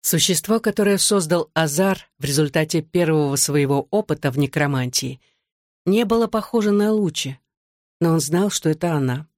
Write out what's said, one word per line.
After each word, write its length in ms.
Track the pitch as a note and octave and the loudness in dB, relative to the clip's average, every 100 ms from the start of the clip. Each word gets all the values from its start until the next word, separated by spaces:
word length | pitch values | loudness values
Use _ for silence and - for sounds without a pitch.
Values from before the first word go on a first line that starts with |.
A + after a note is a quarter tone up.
Существо, 580 | - E3 - F3 - A3+ | -2 0 0 0 0 0
которое 380 | A3+ G3+ G3+ G3 | 0 0 2 2
создал 520 | - G3+ D#3 F3 D#3+ | 2 0 2 -2 0
Азар 540 | D#3+ D#3+ C#3+ F#3+ F#3 - _ | -2 0 2 0 0 -8 _
в 60 | |
результате 580 | C#3+ C#3+ D3 D#3+ D#3 E3 | -2 0 2 0 0 -2
первого 520 | D#3 F3+ E3 D#3 C#3+ C#3 | -2 0 2 2 0 0
своего 520 | - D3 C#3 C#3 - | 0 0 2 0 0
опыта 400 | G#3 G#3 E3 C#3 | -4 -2 -4 -2
в 80 | C3 | 0
некромантии, 840 | C#3 D3+ D3 C3+ B2+ B2+ C3 B2+ _ _ _ _ _ _ | -2 0 0 0 -2 -4 -6 -10 _ _ _ _ _ _
не 200 | - G#3 | 0 0
было 220 | A3 A3+ A3+ | 2 0 0
похоже 440 | A3 G3+ A#3 G#3 | -2 -2 0 2
на 220 | G3+ G#3 | 2 2
Лучи, 460 | G#3+ F#3+ D#3 C3+ C3+ _ _ _ _ _ _ | 2 -2 -4 -8 -10 _ _ _ _ _ _
но 120 | E3 | 0
он 80 | D#3+ | 0
знал, 300 | C#3 F3+ G3+ | 0 0 0
что 180 | - D#3+ | 0 -2
это 240 | D#3 F3 | -2 -2
она. 340 | D#3 C3 B2 D#3 | 0 -2 -4 -10